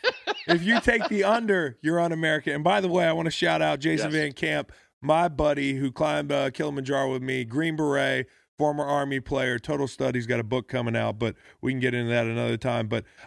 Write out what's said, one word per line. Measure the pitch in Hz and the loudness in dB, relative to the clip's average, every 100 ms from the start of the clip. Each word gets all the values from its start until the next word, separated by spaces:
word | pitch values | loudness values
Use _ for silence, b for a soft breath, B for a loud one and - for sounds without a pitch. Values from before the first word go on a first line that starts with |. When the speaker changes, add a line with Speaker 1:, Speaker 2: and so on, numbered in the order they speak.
Speaker 1:
<laughs> | 466 - - - - | -2 -2 -4 -4 2
Speaker 2:
if | 170 | 2
you | 180 233 | 4 2
take | 240 233 214 | 4 2 0
the | 208 | 2
under, | 196 233 226 190 147 117 | 2 2 2 0 0 -2
you're | 151 170 | 0 2
on | 170 | 2
America. | 160 160 151 156 | 0 0 0 -2
And | 147 | 0
by | 160 202 | 2 2
the | 185 | 2
way, | 180 165 | 2 2
I | |
wanna | 160 165 | 2 -2
shout | - 170 160 | 0 2 2
out | 156 143 | 2 0
Jason | 156 160 151 | 0 0 0
Speaker 1:
Yes. | 156 | 0
Speaker 2:
Van | 151 | -2
Camp, | 127 160 151 - b b _ | -2 -2 -2 -4 b b _
my | 143 160 175 | 0 2 2
buddy | 143 151 143 139 135 | 2 0 0 -2 -2
who | 135 | -4
climbed, | - 151 151 143 | 0 0 0 -2
uh, | 143 135 | -2 -2
Kilimanjaro | 135 151 139 135 139 135 | -2 -4 -4 -2 -2 0
with | 131 | -2
me, | 131 131 117 | -2 -4 -2
Green | 127 165 156 | -2 0 0
Beret, | 151 139 135 131 123 b b - | 0 2 0 0 -4 b b 0
former | 147 147 143 | 0 0 0
Army | 143 139 135 | 0 0 -2
player, | - 135 127 123 | -2 -2 0 -2
total | - 147 135 | -2 -2 -4
stud. | - 131 123 | -2 -2 -2
He's | 117 | -2
got | 120 | -2
a | |
book | 107 127 - | -2 -4 -2
coming | 127 120 113 | -4 -2 0
out, | 110 107 | -2 -2
but | 113 - b b | -4 -4 b b
we | 131 | -4
can | 131 | 0
get | 123 | 0
into | 120 117 | 0 0
that | 120 113 | 0 0
another | 117 120 117 | 0 -2 -2
time. | 131 120 110 | -2 -2 -2
But | 113 B B | -4 B B